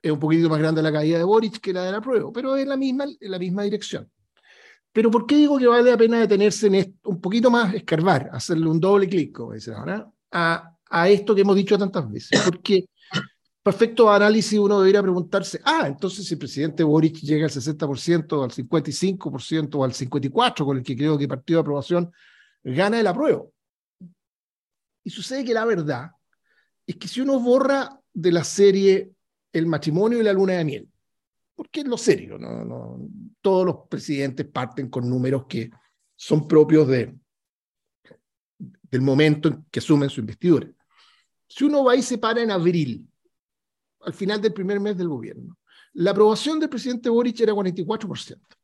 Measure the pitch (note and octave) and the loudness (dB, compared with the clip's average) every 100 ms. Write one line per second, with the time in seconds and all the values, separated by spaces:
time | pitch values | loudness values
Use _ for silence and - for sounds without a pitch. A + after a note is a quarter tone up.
0 | - D3+ D#3 E3 E3 D#3 D#3 D#3+ D#3 D3+ | -2 -2 2 2 2 2 0 2 0 0
1 | D#3 E3 F3 A3 A3 - G3 F3+ F#3 G3+ | 0 0 4 2 2 -8 -8 -6 -4 -6
2 | A#3 A#3 C3+ A#3 C4 C4+ C4+ C4+ C4+ C4 | -2 -2 -2 -8 -4 -2 -2 -4 -2 -4
3 | C#4+ - G#3 F#3 F3+ F#3+ G3+ G#3 - F3+ | -6 -10 -10 -8 -4 -4 -4 -6 -8 -12
4 | - _ _ _ _ _ _ _ _ - | -14 _ _ _ _ _ _ _ _ 2
5 | A3+ A3 A#3 D4 D4 C#4+ B3 A#3+ B3 A#3+ | 2 2 2 4 6 4 4 6 6 6
6 | A3+ A#3 A3 G3 G#3 F#3+ G#3 G3 F#3+ _ | 4 4 2 4 2 4 2 4 0 _
7 | - F3+ F3+ A3+ B3 A#3+ G#3+ G3+ - D#3 | -8 -6 -2 2 4 4 0 -4 -2 0
8 | F3+ D3 - B2 - D#3+ E3 E3 F3+ G3+ | 2 2 0 -12 -4 -2 0 2 4 2
9 | F#3+ F3+ C#3+ - A#2+ A2 A#2 A2 C3+ G3+ | 2 -2 -4 -8 -12 -12 -12 -12 -8 -10
10 | G#3+ _ _ F3 E3 E3 - _ _ E3+ | -10 _ _ -4 -2 -2 -8 _ _ 0
11 | F3 G3+ G3+ G3+ G3 G3 G3 G3+ G3 G3 | 4 4 4 2 4 2 2 0 0 -4
12 | A#2+ G#2 - - F3+ E3+ - F#3+ - _ | -6 -10 0 0 0 -2 0 0 0 _
13 | _ - - _ _ _ - - A3+ A3+ | _ -10 -10 _ _ _ -2 2 0 6
14 | A3 G3+ G#3 A3 - G#3+ G3+ G#3 F#3+ G3+ | 6 6 4 2 2 0 2 4 6 4
15 | F#3+ F3+ E3+ F#3+ F#3 - - E4 A3+ C#3+ | 2 -2 -2 -4 -4 -6 -2 0 0 -4
16 | F#3+ F#3+ F3+ D3+ C#3+ C3+ D#3 D#3 D#3+ D#3 | -8 -8 -10 -8 -8 -6 -6 0 2 4
17 | D#3+ D#3+ C#3+ D3+ D#3 C#3+ B2 D3+ D3+ C3+ | 2 -2 -4 -2 -2 -4 -8 -6 -6 -6
18 | - E3+ D#3 D3+ B2+ - A#2+ E3 D3+ C3 | -2 -2 0 -4 -4 -8 -4 -4 -4 -4
19 | F#3 F#3+ D#3+ C#3 - D#3+ D3+ D3 C3 B2 | -4 -4 -8 -10 -6 -4 -4 -2 -4 -4
20 | B2+ D3 C3 C3+ B3 B3 C#3+ C#3 A#2+ B2 | -6 -6 -4 0 0 0 -4 -4 -6 -4
21 | D3 D3 C#3+ C3 - E3 D3+ C#3+ C3+ F3 | -2 -2 -2 -8 -2 -2 0 -6 -2 -2
22 | F3 _ _ _ _ _ - B2+ G3 A3+ | -2 _ _ _ _ _ -8 -2 0 0
23 | G#3 F#3 D4+ F#3 - _ _ _ _ _ | 0 0 0 -2 -4 _ _ _ _ _
24 | F3+ _ _ _ _ _ _ _ _ _ | -20 _ _ _ _ _ _ _ _ _
25 | - - - C4 B3+ A3+ A3+ G3 D3+ B2 | -16 -14 -10 -8 -2 -2 0 -2 -2 -6
26 | D3+ _ _ _ _ _ _ _ - - | -10 _ _ _ _ _ _ _ -16 -14
27 | F#3+ B3 C4 C4+ A#3+ B3+ C4+ C#4 B3+ - | -10 -6 -2 0 2 2 2 0 -4 -12
28 | _ G3+ E3+ E3+ - - G3+ F#3+ G3 F#3+ | _ -2 0 0 -2 4 6 6 4 2
29 | - _ _ _ _ E3+ E3 D#3 D#3+ D#3 | 0 _ _ _ _ -2 0 -2 -2 0
30 | G#3+ A#3+ G#3+ F#3+ F#3+ F3+ D#3 C3 - _ | 0 2 2 2 2 0 -2 -6 -14 _
31 | _ _ _ _ _ - - D#4+ C#4+ A#3+ | _ _ _ _ _ -20 -12 -8 -6 -2
32 | - C3 F#2+ G#2 A#2 A#2 A2+ - A#2+ - | 2 2 0 -14 -12 -10 -10 -12 -14 -16
33 | C3+ - - _ G3 F#3 F#3 - _ D3+ | -16 -18 -20 _ 0 2 2 -4 _ -12
34 | - C#3+ C#3 B2+ C#3+ - B2+ - B2+ C3 | -6 -4 -4 -6 -8 -6 -8 -8 -8 -6
35 | A#2+ B2+ B2+ C3+ - A2+ A2+ _ _ _ | -4 -2 -2 -2 -4 -10 -10 _ _ _
36 | _ _ - D#3 D3+ D#3 D3+ D#3 C#3 B2+ | _ _ 0 0 4 6 6 6 4 2
37 | A2 - _ _ _ _ _ _ _ _ | -2 -12 _ _ _ _ _ _ _ _
38 | _ _ _ _ _ _ - _ _ B2+ | _ _ _ _ _ _ -20 _ _ -2
39 | C3+ C3+ D3+ D3+ D#3+ C3 - - - D3 | 0 4 4 4 0 -4 -8 -10 2 2
40 | C#3 - A2 G#2+ F3 C#3+ - _ _ _ | 2 -4 -10 -4 2 2 0 _ _ _
41 | _ _ _ _ _ - D4 D4 B3+ B3 | _ _ _ _ _ -2 0 4 4 2
42 | A#3+ A#3 A3 A3+ A3+ G3 E3+ F3 C#3 G#2 | 0 -4 -2 -2 -2 0 0 0 -2 -8
43 | - _ _ _ _ _ _ _ _ _ | -14 _ _ _ _ _ _ _ _ _
44 | - - F#3+ G#3+ G#3+ G3 F#3 G3+ G3+ F#3 | -14 -6 -4 0 -2 -2 -4 -4 -4 -4
45 | F3 C3 A2+ - - - _ _ _ - | -6 -6 -10 -16 -20 -20 _ _ _ -2
46 | F3 G3 G#3+ G#3+ C#4+ D#4 D#4 B3 C4 A#3+ | -2 4 4 2 -2 -2 -4 -4 -6 -4
47 | A#3+ A#3 B3 A#3 A3 G#3 F#3+ F3+ F3 A3 | 0 0 0 0 0 0 -2 -4 -6 -6
48 | G#3 - - - _ _ | -6 -12 -14 -20 _ _